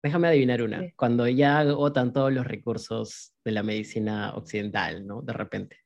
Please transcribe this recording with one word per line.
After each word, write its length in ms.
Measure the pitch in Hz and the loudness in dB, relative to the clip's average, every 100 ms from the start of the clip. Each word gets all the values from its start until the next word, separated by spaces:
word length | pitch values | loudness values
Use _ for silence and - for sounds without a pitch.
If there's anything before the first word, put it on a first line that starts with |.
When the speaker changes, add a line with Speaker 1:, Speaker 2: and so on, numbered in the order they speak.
Speaker 1:
Déjame 260 | 147 170 170 | 0 2 6
adivinar 340 | 151 127 123 | 6 4 2
una. 180 | 113 - | -2 -4
Speaker 2:
Sí. 120 | 180 | -10
Speaker 1:
Cuando 320 | - 120 120 120 | -2 2 4 2
ya 320 | 127 143 147 | 4 4 4
agotan 540 | 147 139 143 139 123 | 4 2 2 2 2
todos 200 | 139 135 | 2 2
los 140 | 131 123 | 0 -4
recursos 880 | 107 - 110 - 113 110 - - _ | -6 -4 -6 -4 -6 -6 -12 -20 _
de 60 | 117 | -4
la 140 | 107 | -2
medicina 720 | 107 107 107 113 107 107 101 107 | -2 -4 -4 -4 -2 -2 -4 -8
occidental, 680 | - 107 104 104 80 82 | -8 -6 -4 -2 -4 -6
¿no? 160 | 101 101 | -10 -10
De 120 | - | -8
repente. 460 | - 107 104 98 - | -8 -6 -8 -10 -18